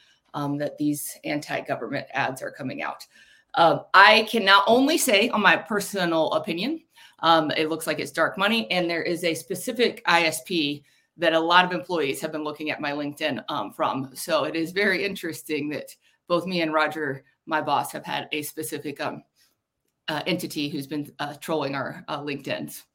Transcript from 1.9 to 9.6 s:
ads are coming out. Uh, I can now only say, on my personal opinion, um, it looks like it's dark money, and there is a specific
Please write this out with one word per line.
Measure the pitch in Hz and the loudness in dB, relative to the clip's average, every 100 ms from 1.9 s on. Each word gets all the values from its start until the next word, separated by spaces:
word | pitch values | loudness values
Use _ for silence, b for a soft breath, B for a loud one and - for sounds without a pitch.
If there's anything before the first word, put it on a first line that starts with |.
| 139 - | -8 -6
ads | 135 123 - | -4 -2 -4
are | - | -10
coming | - 131 73 | -10 -10 -8
out. | 76 - - b b b b | -8 -10 -16 b b b b
Uh, | 156 165 139 - | 4 4 4 4
I | 185 208 220 220 | 10 10 8 4
can | 226 | 0
now | 190 196 214 | 6 6 8
only | 240 277 330 | 6 6 2
say, | - 202 240 | 4 4 4
on | 214 | 4
my | 190 160 | 4 4
personal | - 208 185 196 170 160 156 | 2 -4 -2 -2 0 2 2
opinion, | 160 156 170 240 330 _ b b b | 0 -2 -4 -4 -6 _ b b b
um, | 165 165 156 | 4 4 4
it | - 156 | 0 0
looks | 160 160 | -2 -4
like | 147 | -4
it's | - | -4
dark | - 151 - | 0 0 2
money, | 202 226 220 | 0 0 0
and | 180 170 | -2 0
there | 170 | -2
is | - 170 | -2 -2
a | 175 | -2
specific | 160 - 180 | -4 -6 -8